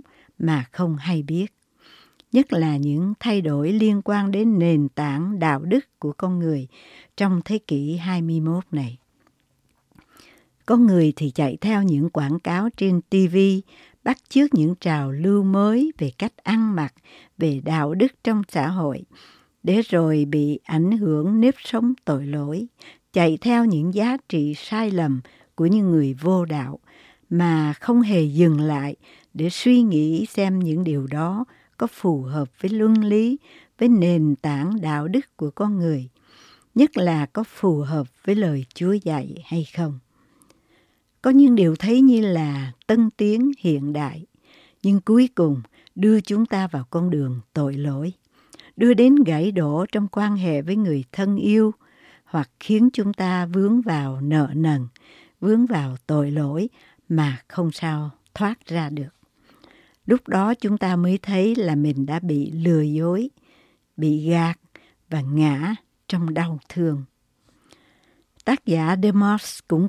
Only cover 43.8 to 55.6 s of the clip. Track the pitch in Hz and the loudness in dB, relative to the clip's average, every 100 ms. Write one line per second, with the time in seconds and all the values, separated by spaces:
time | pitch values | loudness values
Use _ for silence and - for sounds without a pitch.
43.8 | 143 147 139 156 175 _ _ _ _ _ | -2 -4 -6 -8 -18 _ _ _ _ _
44.8 | 196 202 - 233 254 - 160 131 110 _ | 0 0 4 4 4 2 0 0 -6 _
45.8 | _ - 214 220 196 208 226 196 190 135 | _ 0 2 2 2 -2 0 -2 -2 -6
46.8 | 123 170 180 151 131 123 - 156 139 139 | -4 -2 -2 -2 -2 -6 -8 -4 -4 -2
47.8 | 143 139 165 - _ _ _ - - - | -4 -4 -8 -10 _ _ _ -20 -20 0
48.8 | 240 220 254 294 180 151 190 190 147 151 | 4 6 6 6 4 2 0 0 -2 -2
49.8 | 185 214 202 202 208 202 180 147 156 208 | -2 -4 -4 -2 -2 -2 -2 -2 -2 -2
50.8 | 196 143 127 - 196 202 208 214 220 - | 0 -2 -4 -4 -2 0 2 4 2 -2
51.8 | _ _ - _ _ 165 - _ - 214 | _ _ -20 _ _ -4 -4 _ -2 4
52.8 | 247 240 202 202 185 180 175 185 202 240 | 4 2 -4 -2 -2 -2 -2 0 2 0
53.8 | 220 156 135 131 143 156 139 143 160 143 | 0 -2 -4 -4 -2 0 0 0 0 0
54.8 | 120 _ _ - _ _ 190 226 | -4 _ _ -20 _ _ 0 2